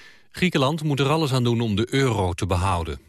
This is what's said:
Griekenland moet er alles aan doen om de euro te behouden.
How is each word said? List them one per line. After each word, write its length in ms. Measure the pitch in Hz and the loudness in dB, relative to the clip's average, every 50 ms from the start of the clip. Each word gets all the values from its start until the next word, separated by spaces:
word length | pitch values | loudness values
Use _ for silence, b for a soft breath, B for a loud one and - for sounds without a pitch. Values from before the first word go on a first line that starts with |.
| B B B B B B | B B B B B B
Griekenland 520 | - - 185 180 - 165 131 131 160 170 | -6 -2 -2 0 2 2 2 2 0 -2
moet 180 | 151 156 143 127 | -2 -2 0 0
er 80 | 139 135 | 2 2
alles 240 | 151 160 160 135 | 2 0 0 0
aan 120 | 127 131 123 | 0 2 2
doen 160 | 120 117 113 | 2 2 0
om 160 | 120 113 104 | 0 0 0
de 100 | 95 117 - | 0 0 0
euro 420 | - 135 135 131 113 101 95 90 | 0 0 2 2 2 0 0 -2
te 140 | 85 - - | -2 -2 -2
behouden. 540 | 87 95 87 90 98 92 87 85 80 73 - - | -2 0 0 0 0 0 -2 -4 -6 -8 -12 -14